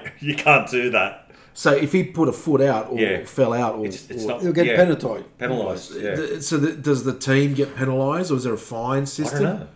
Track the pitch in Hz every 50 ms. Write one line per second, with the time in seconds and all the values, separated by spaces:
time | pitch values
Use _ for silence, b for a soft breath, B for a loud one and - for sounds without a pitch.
0 | - - - - 147 147 143 - - 147 143 135 - - 131 123 123 123 117 104
1 | 92 - - - - - b b b b b - - 160 139 139 156 139 - 185
2 | 170 - - 165 160 135 - - - 160 147 127 135 139 131 110 - - 127 110
3 | 110 101 95 87 - - - - 131 120 117 120 120 113 110 110 107 101 92 -
4 | - - 127 120 110 107 123 - 190 175 156 170 175 - - 180 180 175 156 -
5 | - 123 107 - - - _ - 123 127 127 120 104 92 92 90 - - - -
6 | 104 101 95 - 160 - - 165 143 - 165 151 139 160 160 160 131 147 143 127
7 | 117 131 127 - - 135 131 135 143 143 139 131 139 135 - 127 131 131 131 131
8 | 135 135 147 170 185 170 147 127 123 123 110 107 - - 120 113 117 123 131 139
9 | 139 135 - - 151 123 139 143 139 160 196 202 - - -